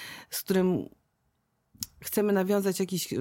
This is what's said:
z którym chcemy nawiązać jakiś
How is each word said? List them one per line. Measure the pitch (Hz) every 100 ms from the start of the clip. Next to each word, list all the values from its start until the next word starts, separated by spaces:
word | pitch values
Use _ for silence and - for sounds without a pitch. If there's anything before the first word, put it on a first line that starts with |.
| - - -
z | -
którym | - 185 185 156 - - _ _ _ _ _ _ _ - - -
chcemy | - - 208
nawiązać | 196 185 202 196 180
jakiś | 185 185 - 110